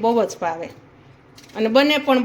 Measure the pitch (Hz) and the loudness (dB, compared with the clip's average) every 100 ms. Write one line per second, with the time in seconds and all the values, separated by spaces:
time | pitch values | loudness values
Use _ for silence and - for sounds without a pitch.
0 | 220 233 190 - 170 165 165 - - - | 0 0 -2 -4 -6 -6 -10 -16 -20 -20
1 | - - _ - - 202 220 247 285 294 | -20 -20 _ -20 -16 -6 0 2 2 0
2 | 285 254 | 0 0